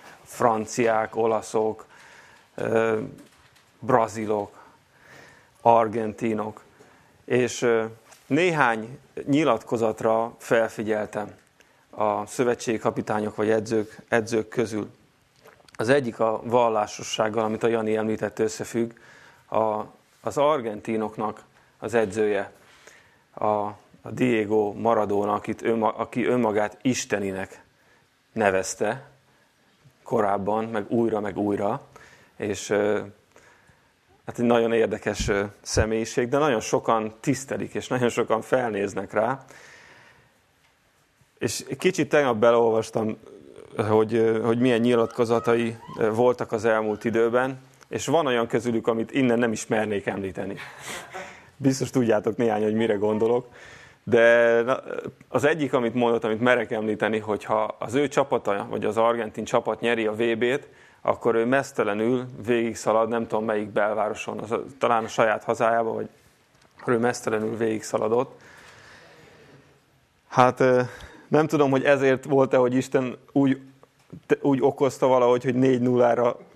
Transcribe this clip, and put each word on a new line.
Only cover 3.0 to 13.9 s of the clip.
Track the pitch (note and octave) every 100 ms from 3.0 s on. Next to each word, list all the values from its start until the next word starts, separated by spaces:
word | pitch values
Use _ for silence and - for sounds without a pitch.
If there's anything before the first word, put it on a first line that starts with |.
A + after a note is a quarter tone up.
| A2 - - _ _ _ _ _
brazilok, | A2+ B2+ A2 A2 G#2 G#2+ G2+ - - _ _ _ - - - - _ _
argentinok. | A#2 A#2 A2+ A2+ A2 G#2 A2+ G#2+ G#2+ G#2+ - _ - _ _ _ -
És, | B2 B2 -
ö, | B2 A2+ A2 A2+ _ - -
néhány | C#3 F#3 D#3 B2+ A2+ A2 C3 _ - -
nyilatkozatra | C#3+ C#3+ A2+ - B2 A2+ G#2+ A#2 A2+ A#2 -
felfigyeltem | - A#2+ A2+ - G#2+ G#2+ G#2 G#2+ G2+ - _ _ _ _ _ -
a | G#2+ G#2 G#2
szövetségi | - A#2+ A#2+ - A2
kapitányok | B2+ C#3+ D3 G#2+ G#2+ -
vagy | G#2+
edzők, | A2 G#2+ A2+ G#2